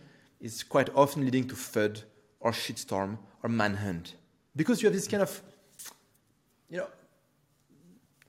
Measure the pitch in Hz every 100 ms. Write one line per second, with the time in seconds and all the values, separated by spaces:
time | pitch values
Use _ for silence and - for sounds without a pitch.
0 | - - _ _ 117 - - 147 131 135
1 | 139 151 131 127 123 104 - 113 107 107
2 | - _ _ _ 117 117 - 113 - 98
3 | 98 113 - - 117 113 104 101 101 85
4 | 85 - _ _ _ 135 165 240 214 185
5 | - 208 190 - - - _ - - -
6 | _ _ _ _ _ _ _ 175 - -
7 | _ _ _ _ _ _ _ _ 170 -
8 | _ _